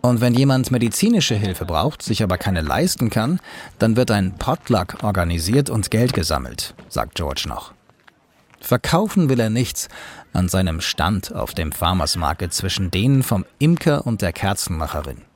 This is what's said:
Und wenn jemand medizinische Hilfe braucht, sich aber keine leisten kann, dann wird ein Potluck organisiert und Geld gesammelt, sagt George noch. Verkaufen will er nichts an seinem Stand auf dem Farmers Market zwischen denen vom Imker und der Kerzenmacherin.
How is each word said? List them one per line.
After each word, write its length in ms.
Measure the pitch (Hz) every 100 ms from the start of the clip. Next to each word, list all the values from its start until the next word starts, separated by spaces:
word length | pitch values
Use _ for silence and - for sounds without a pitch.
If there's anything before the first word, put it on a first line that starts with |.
Und 180 | 123 120
wenn 140 | 123
jemand 380 | 120 139 131 127
medizinische 640 | 123 117 - 208 226 135 104
Hilfe 300 | 104 90 85
braucht, 360 | 78 120 -
sich 220 | - 113
aber 160 | 104 90
keine 220 | - 90
leisten 500 | 78 98 180 - 113
kann, 280 | 113 117 175 - - - -
dann 180 | 113 113
wird 140 | 123
ein 260 | 104 92 90
Potluck 640 | - 156 - 110 85 -
organisiert 680 | 104 92 85 85 82 131 139
und 220 | 117 95
Geld 220 | 113 123
gesammelt, 600 | - 80 73 64 57 - - -
sagt 240 | - 55
George 300 | - 73 69 -
noch. 240 | 58 - - _ _ - _ _ _ _ _
Verkaufen 680 | - 123 - 170 208 - 156
will 100 | 127
er 120 | 110
nichts 380 | 113 127 - - - - - -
an 160 | - 92
seinem 320 | 95 92 80
Stand 540 | - - 80 101 - -
auf 180 | -
dem 180 | - 80
Farmers 440 | - 82 92 73 87
Market 360 | 76 85 90
zwischen 380 | - 92 - 92
denen 320 | 92 120 135
vom 240 | 127 101 - _
Imker 480 | 151 170 165 143 123
und 160 | 110
der 100 | 92
Kerzenmacherin. 880 | - 98 101 - 82 76 78 71 67 -